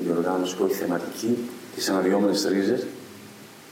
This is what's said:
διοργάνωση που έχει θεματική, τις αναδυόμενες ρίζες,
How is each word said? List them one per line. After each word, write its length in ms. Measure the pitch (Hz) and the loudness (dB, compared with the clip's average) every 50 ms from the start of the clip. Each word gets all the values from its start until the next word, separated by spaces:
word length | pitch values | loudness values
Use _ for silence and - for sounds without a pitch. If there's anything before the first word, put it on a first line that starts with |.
| 82 | 2
διοργάνωση 500 | 85 85 85 87 90 92 92 90 90 - | 2 2 2 2 2 0 0 0 -2 0
που 100 | - 98 | 0 2
έχει 80 | 92 - | 2 2
θεματική, 640 | - 85 87 87 85 - - - - 113 117 120 120 - - - - - - - | 0 0 0 -2 -2 -4 -6 -6 -4 0 0 0 0 -2 -4 -10 -12 -14 -12 -8
τις 140 | - - 95 | -4 -2 0
αναδυόμενες 560 | 98 95 92 92 101 101 104 101 90 - - | 2 2 4 4 4 4 4 4 4 2 2
ρίζες, 400 | 92 95 98 98 104 123 - - - - - - - - - - - - - - - - - - - | 2 2 2 4 4 2 2 0 -4 -6 -12 -14 -16 -16 -18 -18 -18 -18 -18 -20 -20 -20 -20 -20 -20